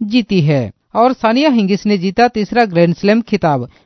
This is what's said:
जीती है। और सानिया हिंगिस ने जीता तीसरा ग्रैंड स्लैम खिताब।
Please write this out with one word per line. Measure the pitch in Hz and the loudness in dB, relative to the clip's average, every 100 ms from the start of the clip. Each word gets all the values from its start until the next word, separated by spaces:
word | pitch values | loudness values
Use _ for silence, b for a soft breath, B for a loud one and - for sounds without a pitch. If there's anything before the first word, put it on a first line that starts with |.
जीती | 208 240 214 190 | -4 -2 0 0
है। | 147 143 107 - _ | 0 0 -4 -10 _
और | 202 247 | -2 0
सानिया | 254 220 240 311 | 0 0 0 2
हिंगिस | 240 190 196 208 | 0 0 -2 -2
ने | 208 | -2
जीता | 185 190 240 | -2 0 0
तीसरा | 214 202 220 | 0 -2 0
ग्रैंड | 226 170 170 | 0 2 0
स्लैम | 170 196 226 | 2 0 0
खिताब। | 226 202 165 139 120 b | 0 -2 -2 -2 -6 b